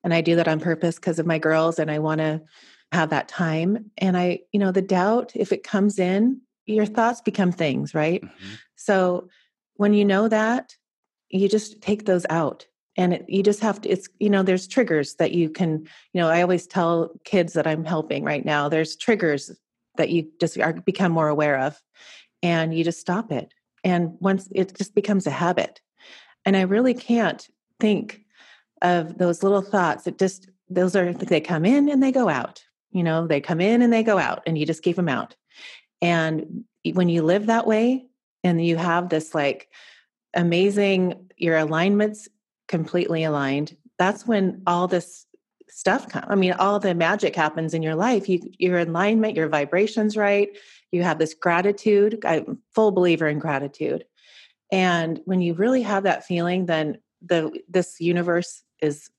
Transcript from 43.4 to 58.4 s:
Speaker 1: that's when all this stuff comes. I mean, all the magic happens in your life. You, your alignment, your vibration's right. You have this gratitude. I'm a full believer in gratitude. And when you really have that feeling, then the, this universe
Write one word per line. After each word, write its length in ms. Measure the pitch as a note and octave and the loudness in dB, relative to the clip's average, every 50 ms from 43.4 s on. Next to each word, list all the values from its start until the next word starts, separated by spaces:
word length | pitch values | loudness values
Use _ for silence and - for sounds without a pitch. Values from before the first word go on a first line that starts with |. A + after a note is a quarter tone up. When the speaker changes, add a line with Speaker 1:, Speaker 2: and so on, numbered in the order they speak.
| C#3 C3+ C3+ C#3+ D3+ D3 - _ _ - _ - | -2 -2 -2 -2 -4 -6 -8 _ _ -20 _ 0
Speaker 1:
that's 280 | F3+ F#3+ G3+ F#3+ - | 0 0 0 -2 -4
when 360 | A#3 A3+ G3+ F#3+ F#3 - - - | -2 0 0 0 0 -2 -2 -2
all 220 | F3+ F3 F3 F3+ F3+ | 0 0 0 0 0
this 380 | F#3+ F3 E3+ - - - - _ _ _ _ _ _ _ _ _ | 0 -2 -2 -6 -20 -20 -20 _ _ _ _ _ _ _ _ _
stuff 400 | - - - F#3 G3+ C4+ - - | -20 -4 0 0 0 0 -2 -8
comes. 180 | - - - - | -12 -12 -4 0
I 60 | G3+ | 0
mean, 180 | G3 F#3+ F3+ | 2 2 2
all 260 | F3+ - F#3+ G3 G#3 G#3 | 2 0 0 0 0 0
the 160 | G3 G3 F3 | 0 -2 0
magic 400 | E3+ E3 E3 F3+ G#3 - E3 - | 2 2 2 2 0 0 -2 0
happens 400 | - D#3 D3+ - E3+ D#3+ D#3+ D#3+ | 0 -2 0 0 -4 -4 -4 -4
in 80 | D#3+ | -2
your 120 | D#3+ D#3 D#3+ | -2 -2 -2
life. 340 | D#3+ G3 B3 B3+ G3+ F#3+ - | 0 0 0 0 0 0 0
You, 120 | F#3 E3+ - - - _ | -2 -2 -2 -8 -6 _
your 200 | F3 F3+ F3+ F3 | 0 0 2 0
alignment, 580 | E3+ E3 E3 E3+ F#3+ G#3 A3 A3 A3 G#3+ - | 0 0 0 0 0 2 2 2 0 0 0
your 120 | D#3+ D#3+ D#3 | -2 -2 0
vibration's 680 | D#3 D3 C#3+ C#3+ - - G#3+ G#3+ - A3+ G#3+ G#3+ G#3 | 0 -2 -2 0 0 0 0 0 0 -2 -2 0 0
right. 320 | A3 G#3 G3+ G3+ G3+ G3+ G3+ G3+ - - - - - _ _ | 0 0 2 2 2 0 -2 -4 -20 -20 -20 -20 -20 _ _
You 100 | - F3 | -2 0
have 160 | F3 F3+ D#3 D#3+ | 0 0 0 0
this 160 | D#3+ D3+ - | -2 -4 -4
gratitude. 880 | _ - F3+ E3+ F3 F#3 G3+ G3+ G3+ - A3 G#3 G3+ G3+ G#3+ A3 G#3+ - | _ -2 0 0 2 0 0 -2 0 0 2 4 4 4 2 0 -2 -2
I'm 200 | - E3 D#3 - - | -2 -2 -2 -2 -6
a 80 | C3 - _ _ _ | -12 -14 _ _ _
full 180 | A3+ A3 G#3+ | 2 2 2
believer 340 | F#3+ F#3+ F3+ F3 E3 D#3 E3 | 2 2 2 2 2 2 0
in 120 | D3+ D3 D3+ | -2 -2 -2
gratitude. 680 | - D#3+ C#3+ C3+ C#3+ C#3 - - D3+ B2+ B2+ B2 - _ _ _ _ _ - - - _ _ _ _ _ | -4 -4 -4 -4 -4 -6 -8 -6 -4 -4 -4 -6 -8 _ _ _ _ _ -20 -20 -20 _ _ _ _ _
And 500 | G3 F#3+ F#3 F3+ F3 E3+ E3 E3 E3 - - | 0 2 2 2 2 0 -2 -4 -6 -8 -4
when 160 | F3+ F#3+ F#3 | -2 0 0
you 140 | F3+ E3+ E3+ | 0 0 0
really 280 | E3 G3+ B3 C4 C4 | 0 0 2 2 0
have 220 | A#3 G3+ G#3 G3 G3 | 0 0 -2 0 0
that 200 | F#3+ E3 - - | 0 0 -2 -4
feeling, 420 | - F3+ E3+ E3+ F3 F3+ F#3+ F#3 | -4 -4 -2 0 0 -2 -2 0
then 320 | E3+ E3 D#3 D#3 D3+ - - _ _ _ _ | 0 0 -2 -2 -4 -6 -10 _ _ _ _
the, 280 | - E3+ F3+ E3 D#3 D#3+ - - - _ | -4 -2 0 0 0 -2 -8 -10 -16 _
this 320 | F3 F#3 F3 - - - | -2 -2 -2 -2 -8 -4
universe 600 | E3 E3+ F3 F3 E3+ F3 E3+ F3 | -2 0 0 0 0 0 0 0